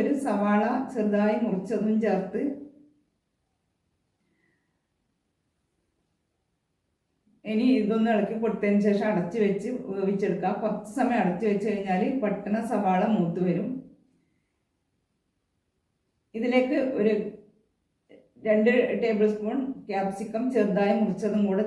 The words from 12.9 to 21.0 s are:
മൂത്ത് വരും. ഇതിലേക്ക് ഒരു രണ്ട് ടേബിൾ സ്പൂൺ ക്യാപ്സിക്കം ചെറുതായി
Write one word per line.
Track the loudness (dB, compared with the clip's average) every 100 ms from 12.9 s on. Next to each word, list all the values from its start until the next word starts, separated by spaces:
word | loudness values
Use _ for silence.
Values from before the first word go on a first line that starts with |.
| 2 2 2
മൂത്ത് | 0 0 0
വരും. | 0 -2 -8 -12 -20 _ _ _ _ _ _ _ _ _ _ _ _ _ _ _ _ _ _ _ _ _ _ _ -4
ഇതിലേക്ക് | 2 2 4 2 0 2
ഒരു | 2 2 -2 -10 -20 _ _ _ _ _ _ -20 _ _ 0
രണ്ട് | 4 4 4 2 0
ടേബിൾ | 0 2 2 2
സ്പൂൺ | -4 -4 -4 -8 -6
ക്യാപ്സിക്കം | -4 -4 -4 -6 -4 0 2
ചെറുതായി | 2 2 2 2